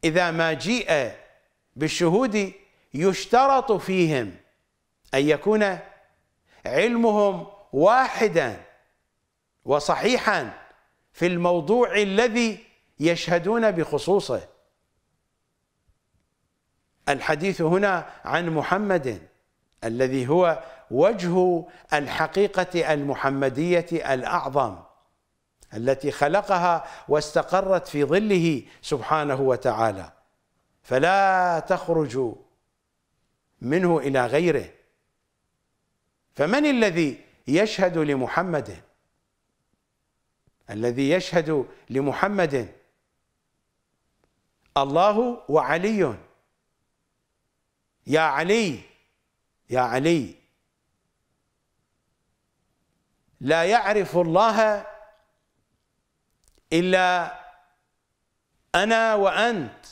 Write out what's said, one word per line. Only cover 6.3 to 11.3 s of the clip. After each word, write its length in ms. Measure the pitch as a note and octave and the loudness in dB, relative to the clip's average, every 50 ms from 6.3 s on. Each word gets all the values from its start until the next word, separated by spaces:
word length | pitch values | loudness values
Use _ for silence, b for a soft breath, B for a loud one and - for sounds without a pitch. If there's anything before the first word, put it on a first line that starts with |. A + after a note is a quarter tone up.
| _ _ _ b b b b | _ _ _ b b b b
علمهم 800 | - A#2+ C#3+ F#3+ A#3 A#3+ A#3 A#3 A3+ G#3 G#3 G#3 G3+ F#3 F3 E3+ - - - - _ - | -2 0 0 2 2 2 2 2 2 4 4 2 2 0 -4 -10 -14 -20 -20 -20 _ 0
واحدا 920 | C3+ D#3+ G3 A3+ B3+ C4 A3+ - - A3 G#3+ E3 E3 D3 A#2+ G#2 F#2 - - _ _ _ _ _ _ _ _ _ _ _ _ _ _ _ _ _ _ _ | 4 4 6 6 4 2 0 0 0 0 2 2 0 0 0 -6 -10 -16 -20 _ _ _ _ _ _ _ _ _ _ _ _ _ _ _ _ _ _ _
وصحيحا 920 | A#2 C3+ D3 - - E3+ - - G#3+ B3+ B3 - - G#3 F3 C3 G#2+ - - - - _ _ _ _ _ _ _ _ _ | -2 0 0 2 0 -2 0 0 0 0 0 0 0 0 0 -2 -6 -10 -16 -20 -20 _ _ _ _ _ _ _ _ _
في 140 | - E3 | -2 -2
الموضوع 720 | F3 | 0